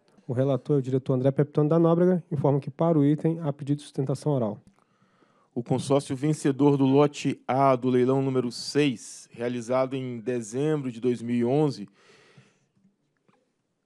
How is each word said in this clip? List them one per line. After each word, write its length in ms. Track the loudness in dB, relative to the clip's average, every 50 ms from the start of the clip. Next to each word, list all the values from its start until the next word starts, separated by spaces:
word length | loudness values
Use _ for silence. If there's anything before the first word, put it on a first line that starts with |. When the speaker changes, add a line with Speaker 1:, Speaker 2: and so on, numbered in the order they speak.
| _ _ _ _ _ -6
Speaker 1:
O 60 | -2
relator 420 | -2 0 0 -2 -2 -2 -2 -2
é 40 | -2
o 20 |
diretor 320 | 0 0 -2 -2 -2 0 0
André 180 | 2 2 2
Peptone 360 | 2 2 0 0 0 0 0 2
da 120 | 4 4
Nóbrega, 440 | 4 4 4 4 4 2 2 0 -2 _
informa 280 | -4 -2 0 0 0 0
que, 100 | -2 -6
para 300 | -4 -2 0 2 4 4
o 40 | 4
item, 360 | 4 2 2 0 -2 -2 -2
há 120 | -4 -6
pedido 260 | -6 -6 -6 -4 -4 -6
de 60 | -6
sustentação 480 | -8 -8 -6 -4 -4 -4 -4 -2 -2
oral. 300 | -2 0 -2 -4 -4 -8 -14 _ _ _ _ _ _ _ _ _ _ _ _ _ _ _ _ _ _
Speaker 2:
O 80 | -10 -4
consórcio 520 | -2 -2 -2 0 0 0 0 0 -2 -6
vencedor 600 | -4 -2 -2 -2 0 0 -2 0 4 4 4 4 4
do 80 | 4
lote 560 | 4 6 6 4 4 2 -2 -4 -4 -4 -4 _ -2
A 280 | 0 2 4 4 4
do 140 | 2 2 0
leilão 320 | 2 2 2 2 2 2
número 300 | 0 0 0 -2 -2 -4
seis, 760 | -6 -10 -10 -4 0 0 0 0 0 -4 -8 -16 -18 -20 -20 -20
realizado 640 | -12 -8 -6 -6 -6 -6 -4 -2 -2 0 0 -2 -4
em 240 | -6 -8 -8 -10 -8
dezembro 720 | -6 -4 -4 -4 -6 -6 -6 -4 -2 -2 -2 -2 -4 -6
de 100 | -8 -4
dois 220 | -2 -2 -2 -2 -4
mil 120 | -4 -2
e 80 | 0 0
onze, 460 | 2 2 2 2 0 -2 -4 -10 -16 _ _ _ _ -20 _ _ _ _ -20 -20 _ _ _ _ _ _ _ _ _ _ _ _ _ _ _ _ _ _ _ _ _ _ _ _ _ _ _ _